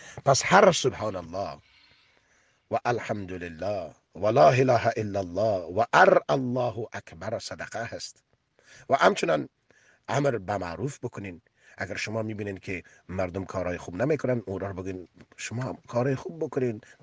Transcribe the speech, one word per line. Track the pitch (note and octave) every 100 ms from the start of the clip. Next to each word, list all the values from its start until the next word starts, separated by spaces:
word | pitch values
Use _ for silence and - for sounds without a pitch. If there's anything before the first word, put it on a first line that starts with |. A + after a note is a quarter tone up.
| - -
پس | - C3+
هر | - F3+ F#3+
سبحان | D#3 C3 G2+ A2 F#2
الله | D#2+ F2+ F2+ C#2 _ _ _ _ _ _ _ _ _ _ -
و | A2
الحمدلله | A#2+ A2+ - G#2+ F#2 F#2 F2 D#2+ F#2 G2+ D#2+ - _
و | E2 G2+
لا | B2 D3+
اله | B2+ C3 A#2+ A2+ A2+
الا | G#2+ G2
الله | F#2 F2 A2 F#2+ E2
و | F2+ A#2
ار | D3+ F#3 F3 -
الله | D3 B2+ B2 B2 G#2+ A2
اکبر | G2+ - E2+ G2 A2
صدقه | - E2+ E2 G#2+
هست. | A#2 F#2 - - _ _ _ _ _ - -
و | C3+
همچنان | F3 G3+ E3+ D3+ C3 _ _ _ _ _ -
امر | A#2+ C#3+ A2+
به | F2+ G2+
معروف | F2+ E2 C3 -
بکنین. | A#2 - G2 E2+ _ _ _ -
اگر | G2 G2
شما | - A2
می‌بینین | A2 G#2 G2+ F#2+
که | - F2+ - _ -
مردم | F#2 F#2 F#2
کارهای | F#2 F#2+ F2+ F2
خوب | - F2+
نمی‌کنن، | C3 D3+ B2+ B2 G2
اون | F#2+
را | G2
بگین | F#2 F#2 F#2 E2 - - -
شما | - A2+ B2+ - -
کارهای | A#2+ C3 C3
خوب | - E3
بکنین، | D#3 C#3 B2 A2 - -